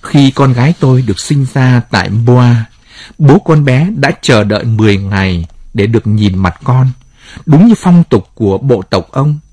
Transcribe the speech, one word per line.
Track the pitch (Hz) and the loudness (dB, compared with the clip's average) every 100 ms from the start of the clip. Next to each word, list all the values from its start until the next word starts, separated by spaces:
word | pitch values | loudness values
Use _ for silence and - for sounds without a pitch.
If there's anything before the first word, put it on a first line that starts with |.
Khi | - 147 135 | -2 0 0
con | 131 135 | 2 0
gái | 120 131 175 | 2 0 0
tôi | 135 127 | 0 0
được | 120 98 | 0 -6
sinh | - 147 131 | -4 -4 -2
ra | 135 127 123 120 | -2 2 0 0
tại | 107 101 | -4 -2
Boa, | 101 120 123 123 120 110 _ _ - - - | -2 2 2 2 0 -2 _ _ -20 -20 -2
bố | 147 165 | 2 2
con | - 156 139 | 2 0 2
bé | 127 170 220 | 0 0 -2
đã | 139 - | -4 -4
chờ | - 120 | -2 0
đợi | 104 104 | 0 -2
mười | 120 110 110 98 | -2 0 0 0
ngày | 98 101 95 90 82 - - | -2 -4 -2 -4 -8 -14 -12
để | - 104 | -4 -2
được | 113 - | -2 -2
nhìn | 107 104 92 | -2 0 0
mặt | 92 - | -4 -4
con, | - 127 131 127 _ _ - - - | -4 0 0 -4 _ _ -20 -16 0
đúng | 147 220 | 4 4
như | 220 | 2
phong | 185 175 165 | 2 2 2
tục | 113 - - | -2 -4 -6
của | 104 95 | -2 -2
bộ | 139 117 92 | -2 -2 -2
tộc | 98 87 | -6 -6
ông. | - 147 147 - | -4 -4 -4 -8